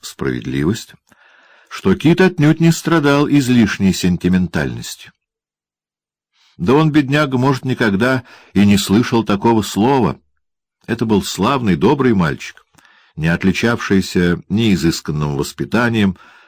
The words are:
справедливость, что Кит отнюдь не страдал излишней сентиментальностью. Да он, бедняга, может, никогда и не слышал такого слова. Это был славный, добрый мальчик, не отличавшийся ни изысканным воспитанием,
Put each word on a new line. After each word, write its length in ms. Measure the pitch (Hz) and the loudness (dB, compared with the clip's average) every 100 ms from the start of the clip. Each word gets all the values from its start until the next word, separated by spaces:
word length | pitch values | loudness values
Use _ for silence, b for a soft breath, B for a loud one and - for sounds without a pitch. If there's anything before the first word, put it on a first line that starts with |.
справедливость, 920 | - - 69 62 62 67 76 117 - - _ b b b b b b | -18 -10 -6 -6 -6 -4 -2 -4 -8 -20 _ b b b b b b
что 280 | - 98 92 | -6 -2 0
Кит 260 | 151 170 | 2 4
отнюдь 380 | 185 185 147 156 | 2 2 2 4
не 120 | 165 | 2
страдал 560 | 160 160 165 143 143 147 | 0 0 0 2 2 2
излишней 640 | 143 123 123 104 - 98 | 2 2 2 2 2 0
сентиментальностью. 1200 | 87 90 87 90 92 87 82 67 58 - - - _ _ _ _ _ _ _ _ _ _ _ _ _ _ - | 0 0 0 0 0 0 -2 -4 -6 -12 -16 -20 _ _ _ _ _ _ _ _ _ _ _ _ _ _ -6
Да 160 | 90 | 0
он, 180 | 143 160 | 2 4
бедняга, 480 | 147 131 147 147 127 | 2 2 0 0 0
может, 260 | 135 127 131 | 0 0 -4
никогда 580 | 123 117 98 123 131 B B B | -2 0 0 0 -2 B B B
и 120 | 98 101 | 2 4
не 120 | 101 | 2
слышал 460 | - 101 120 117 | 2 0 2 0
такого 400 | 104 98 117 113 | 0 0 2 0
слова. 560 | 98 95 117 139 95 - _ _ _ _ _ _ - | 0 0 2 2 0 -4 _ _ _ _ _ _ -10
Это 200 | 110 113 | -6 0
был 180 | 101 | 0
славный, 520 | - - 107 139 113 78 | 0 -2 -2 0 0 0
добрый 380 | 92 143 131 | 2 2 2
мальчик, 520 | 101 80 64 - - _ b b b b - | 2 0 -4 -10 -20 _ b b b b -6
не 120 | 80 | -2
отличавшийся 1120 | 85 95 87 117 117 - 98 95 92 87 85 - | 0 0 0 -2 -2 0 -2 0 0 0 -2 -4
ни 260 | 101 113 | -2 0
изысканным 640 | 90 82 - - 76 73 69 | 0 0 -2 -6 -6 -4 -4
воспитанием, 800 | 73 - 71 107 120 113 101 90 b b | -6 -8 -4 -2 0 0 0 -2 b b